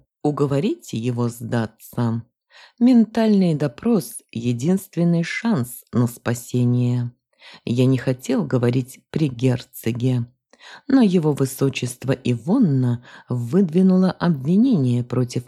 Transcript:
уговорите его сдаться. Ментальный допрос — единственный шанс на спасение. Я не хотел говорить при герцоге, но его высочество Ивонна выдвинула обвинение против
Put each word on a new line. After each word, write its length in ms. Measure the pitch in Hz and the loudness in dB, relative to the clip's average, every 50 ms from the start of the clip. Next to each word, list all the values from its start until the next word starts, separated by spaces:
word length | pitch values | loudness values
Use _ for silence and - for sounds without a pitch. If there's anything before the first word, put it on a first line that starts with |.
| _ _ _ _ | _ _ _ _
уговорите 720 | - 147 147 135 143 131 139 139 170 240 339 - - - - | -4 -2 0 0 0 0 0 0 0 -2 -4 -6 -8 -10 -8
его 320 | 117 113 123 120 120 120 117 | -6 -4 -4 -2 -2 -4 -4
сдаться. 960 | 113 - 120 110 120 117 113 107 _ _ - - - 120 120 117 113 117 - _ _ _ _ _ _ - - - _ - | -4 -8 -8 -4 -4 -2 -2 -4 _ _ -20 -10 -6 -4 -2 -2 -2 -4 -8 _ _ _ _ _ _ -20 -20 -14 _ 2
Ментальный 760 | 233 254 254 233 214 - - 240 220 220 208 196 185 170 156 | 4 6 6 6 4 2 0 0 2 2 4 4 2 2 0
допрос — 680 | 147 151 143 - - - 233 240 175 - - - - - _ | 0 -2 -4 -4 -4 -2 0 0 0 -2 -6 -12 -20 -16 _
единственный 920 | - 113 117 120 123 117 131 175 190 196 - - - 165 170 170 170 170 165 | -10 -6 -4 -2 -2 -2 0 0 0 -2 -4 -6 -4 0 0 2 2 0 -2
шанс 600 | - - - - 233 214 123 120 - - - - _ | -4 -6 -6 -4 -2 -2 -2 -2 -6 -8 -16 -12 _
на 140 | - 117 123 | -2 0 0
спасение. 1080 | 117 - - - 110 120 120 - - - 123 123 123 123 123 123 123 123 123 120 120 - _ _ _ _ _ - - - - - | -2 -4 -6 -6 -6 -6 -6 -6 -6 -2 0 0 0 0 0 0 0 -2 -2 -4 -6 -10 _ _ _ _ _ -20 -20 -20 -4 -2
Я 220 | - 117 127 127 | 0 2 4 4
не 120 | 131 131 120 | 4 2 2
хотел 460 | - 135 127 - - - 262 240 160 | 0 -2 -4 -4 -4 -2 -2 -2 0
говорить 560 | 127 131 120 120 120 120 131 123 - - - _ _ | 0 0 0 2 2 0 0 -2 -4 -10 -20 _ _
при 180 | - 147 160 139 | -2 -2 -2 -2
герцоге, 1000 | 127 113 127 131 120 120 - - - - - 113 120 117 123 131 127 120 120 - _ _ _ _ _ - - - - - _ | -2 0 0 0 0 -2 -4 -12 -14 -8 -6 -6 -4 -2 -2 0 0 -2 -4 -6 _ _ _ _ _ -20 -20 -20 -20 -14 _
но 160 | - 269 269 | 0 2 4
его 300 | 233 190 175 180 151 156 | 4 4 4 2 2 2
высочество 800 | 139 135 135 131 - - 139 135 131 - 131 120 - - - 127 | 0 0 -2 -2 -2 -2 -2 -2 -2 -2 -6 -8 -8 -6 -4 -4
Ивонна 920 | 135 - - 123 120 110 107 160 214 285 226 156 135 131 127 123 120 120 - - - - - - | -4 -2 -2 -4 -4 -2 -2 0 2 2 2 2 2 2 0 0 -2 -4 -8 -14 -20 -16 -10 -8
выдвинула 840 | 123 123 117 113 156 190 202 156 151 185 190 190 185 185 185 185 | -6 -6 -4 0 0 0 2 2 2 2 4 4 4 4 2 0
обвинение 880 | - - 170 175 160 135 127 151 180 202 240 277 233 156 131 123 120 123 | 0 -2 -2 -2 -2 -2 -2 0 2 2 2 2 2 2 2 0 0 -2
против 420 | 120 123 - 127 127 120 - 127 - | -2 -2 -2 -2 -2 -2 -4 -8 -8